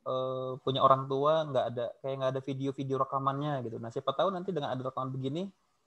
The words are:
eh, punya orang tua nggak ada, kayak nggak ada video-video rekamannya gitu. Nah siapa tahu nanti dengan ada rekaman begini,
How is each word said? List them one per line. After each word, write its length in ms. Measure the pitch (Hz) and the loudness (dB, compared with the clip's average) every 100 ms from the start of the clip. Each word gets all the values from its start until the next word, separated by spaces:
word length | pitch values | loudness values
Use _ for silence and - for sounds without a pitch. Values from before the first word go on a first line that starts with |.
eh, 480 | - 131 131 131 131 127 139 | -4 -2 -2 -4 -6 -4 -2
punya 180 | 131 | 4
orang 240 | 135 131 135 | 6 6 4
tua 400 | 135 147 160 151 | 2 4 4 2
nggak 180 | 127 113 | 0 0
ada, 140 | 120 117 - | -2 -4 -6
kayak 120 | 135 135 | -6 -2
nggak 120 | 131 135 | 0 -2
ada 60 | |
video-video 520 | 139 135 139 135 135 131 | -4 -4 -4 -4 -2 0
rekamannya 540 | 131 139 135 139 151 139 | 2 2 0 0 -2 -2
gitu. 140 | 113 113 | -4 -6
Nah 140 | 117 | -6
siapa 180 | 131 139 | -4 -2
tahu 220 | 135 180 | 2 2
nanti 180 | 180 196 | 0 -4
dengan 240 | 160 131 127 | -2 -2 -2
ada 60 | |
rekaman 300 | 131 131 131 | -4 -4 -4
begini, 340 | 131 131 156 196 _ _ _ | -4 -4 -4 -6 _ _ _